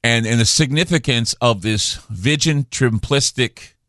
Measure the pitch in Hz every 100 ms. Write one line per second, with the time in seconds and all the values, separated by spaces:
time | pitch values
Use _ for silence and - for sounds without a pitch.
0 | 117 117 107 117 110 - 151 147 170 170
1 | 131 120 117 - 120 104 107 104 - -
2 | - 101 110 147 160 143 135 - 127 110
3 | - 139 - - 120 - - _